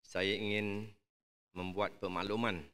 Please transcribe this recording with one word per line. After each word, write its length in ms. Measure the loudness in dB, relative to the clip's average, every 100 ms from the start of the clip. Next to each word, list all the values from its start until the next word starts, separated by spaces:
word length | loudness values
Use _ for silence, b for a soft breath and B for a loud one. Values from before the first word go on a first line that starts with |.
| -4
saya 240 | 0 2 2
ingin 480 | 2 0 0 -2 -6 -14 _ _ _ _ _ -6
membuat 400 | -4 0 -2 -2
pemakluman 640 | -4 -2 0 2 0 0 -8